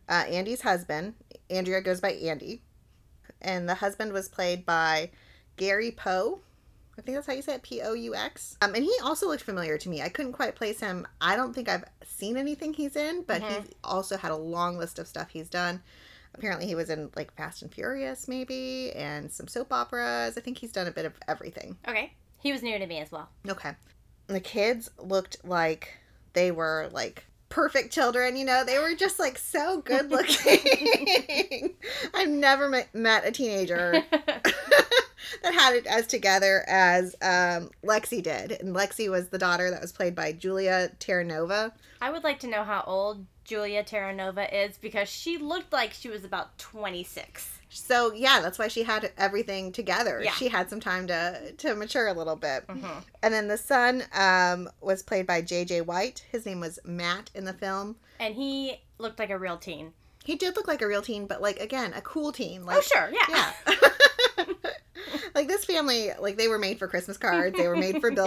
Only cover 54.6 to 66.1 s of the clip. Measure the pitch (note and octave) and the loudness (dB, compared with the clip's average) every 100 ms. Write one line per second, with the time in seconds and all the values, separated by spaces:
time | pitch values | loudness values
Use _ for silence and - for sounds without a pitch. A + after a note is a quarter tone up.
54.6 | F3+ - G3 F#3+ - G3 F#3 F3 F3 F3 | -4 -6 0 0 0 -2 2 0 0 -2
55.6 | F3 F3 E3+ F3 B3 - - A#3 G#3 F3+ | 0 0 0 0 -2 -4 -8 -8 -6 -6
56.6 | E3 F3 - F3 F3 F#3 A3+ G3+ F#3+ F#3 | -8 -10 -10 -4 -2 -2 -6 -10 -10 -6
57.6 | G3 F#3+ G#3 A3+ _ - A3 G#3+ C#4 C4+ | -4 -4 -6 -12 _ -8 -6 -4 -4 -4
58.6 | C4+ - _ - A3 A3+ G#3 F#3+ F#3 E3+ | -4 -8 _ -10 -10 -6 -6 -4 -6 -8
59.6 | - D3+ D#3+ - _ _ - E4 F4+ F#4 | -10 -12 -14 -18 _ _ -8 -4 -2 -2
60.6 | G4+ D4 G#3 G3+ A3 G#3 G3+ G#3 G3+ G3 | -2 -2 0 -2 -2 -6 -6 -2 -2 -2
61.6 | A3 C4 G#3+ - - D#4+ D4 C4+ F#3 F#3 | -4 -4 -4 -6 -8 -4 -4 -4 -8 -8
62.6 | F3 C#5+ C#5+ B4+ E3 F#4+ - D#4+ E3 - | 2 4 6 4 2 2 2 4 2 0
63.6 | - - - - C5 - B4 - F4 F#4 | 2 8 8 10 8 8 2 2 -4 -4
64.6 | - - - - G4+ D4 G4 C#4+ C#4+ G4+ | -6 -8 -14 -16 -8 -8 -2 -2 0 -2
65.6 | - E4+ C#4+ A#3 G#3 | 0 2 2 2 0